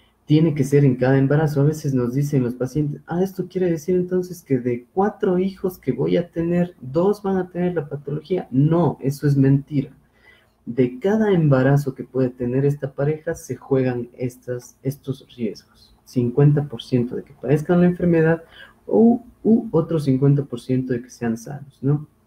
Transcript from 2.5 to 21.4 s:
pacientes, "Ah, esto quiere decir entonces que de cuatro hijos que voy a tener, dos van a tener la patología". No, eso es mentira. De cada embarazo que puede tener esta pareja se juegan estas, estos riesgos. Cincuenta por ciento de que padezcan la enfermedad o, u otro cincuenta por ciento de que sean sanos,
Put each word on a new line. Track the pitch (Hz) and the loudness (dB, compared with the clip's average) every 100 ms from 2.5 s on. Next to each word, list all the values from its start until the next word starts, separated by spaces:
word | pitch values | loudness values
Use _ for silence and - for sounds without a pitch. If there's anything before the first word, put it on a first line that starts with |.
pacientes, | - 131 156 147 147 - | -4 -4 -2 -4 -6 -8
"Ah, | 170 | -4
esto | 190 185 180 | -4 -4 -8
quiere | 185 180 | -4 -2
decir | 160 - 180 | -2 -2 -2
entonces | 180 185 180 170 | 0 -4 -4 -12
que | - 131 | -2 -2
de | 123 123 - | 0 -4 -4
cuatro | 190 208 - 196 180 | -2 -2 0 0 0
hijos | 190 - 185 - | -2 -4 -8 -6
que | - | -6
voy | 127 165 180 | -2 0 0
a | 175 | -2
tener, | 170 170 175 175 - | -4 -2 0 -2 -6
dos | 127 156 190 202 | -6 0 0 0
van | 190 190 | -2 -4
a | 175 | -4
tener | 175 180 | -4 -2
la | 170 147 | -4 -6
patología". | 143 - 151 - 185 - | -10 -8 -10 -4 -6 0
No, | 131 147 170 143 - | 2 4 4 2 0
eso | - 147 147 | -4 -2 0
es | 139 | 4
mentira. | 135 139 - 147 - - _ _ _ _ _ _ - | 4 2 0 -4 -4 -12 _ _ _ _ _ _ -6
De | 120 123 - | -2 -2 0
cada | 196 220 214 | 0 2 2
embarazo | 180 151 131 131 143 139 | 2 4 4 4 2 0
que | - | -8
puede | 120 127 127 | -8 -2 -2
tener | - 120 131 143 | -2 -4 0 0
esta | 143 131 | -2 -6
pareja | - 143 156 170 | -4 -4 -4 -6
se | 165 - 127 | -8 -10 -12
juegan | - 131 127 123 120 - | -2 0 0 -2 -8 -8
estas, | 127 - - 123 - _ | -8 -8 -10 -12 -12 _
estos | 139 143 - - - | -10 -8 -10 -12 -14
riesgos. | - 110 - _ _ _ _ | -8 -8 -8 _ _ _ _
Cincuenta | _ 123 120 143 147 147 147 | _ -4 -2 4 4 4 -2
por | 113 | -10
ciento | - 127 120 - | -4 -2 -2 -6
de | |
que | - | -12
padezcan | - 120 151 151 175 | -10 -2 -2 2 4
la | 180 | 4
enfermedad | 180 175 165 160 165 - - - _ - | 2 2 4 2 0 -4 -20 -20 _ -2
o, | 208 233 254 - _ | 4 4 4 -4 _
u | 208 226 - | 2 2 2
otro | 160 165 165 | -2 0 -2
cincuenta | 139 131 139 143 | 0 2 4 2
por | 139 117 | -2 -10
ciento | - 127 127 | -4 -4 -2
de | 123 | -6
que | - | -6
sean | - 117 | -8 -6
sanos, | 113 | -6